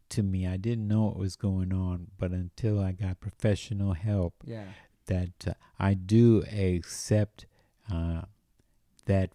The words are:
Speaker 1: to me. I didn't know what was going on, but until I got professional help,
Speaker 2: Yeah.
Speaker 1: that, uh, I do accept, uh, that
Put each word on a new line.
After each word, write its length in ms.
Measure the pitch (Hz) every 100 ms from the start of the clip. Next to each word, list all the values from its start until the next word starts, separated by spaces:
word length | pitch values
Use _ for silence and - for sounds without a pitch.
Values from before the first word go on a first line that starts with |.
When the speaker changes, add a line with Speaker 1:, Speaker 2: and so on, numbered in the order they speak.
| -
Speaker 1:
to 140 | -
me. 240 | 101 95 92
I 100 | 92
didn't 300 | 107 117 104
know 160 | 107 107
what 120 | -
was 180 | 95 -
going 380 | 104 95 92
on, 340 | 92 92 90 87 -
but 140 | 92
until 480 | 90 90 - 110 107
I 120 | 95
got 260 | 92 98 90
professional 760 | 101 - 110 101 - 101 98
help, 500 | 82 107 104 87 - -
Speaker 2:
Yeah. 260 | 113 98 95 - _ -
Speaker 1:
that, 400 | 90 90 - -
uh, 60 | - _ -
I 140 | 98
do 500 | 98 92 110 120 110 -
accept, 1000 | 104 95 90 - - - 107 104 - - _ _ _ -
uh, 320 | 85 85 82 - _ _ _ _ _ _ _ -
that 280 | 98 95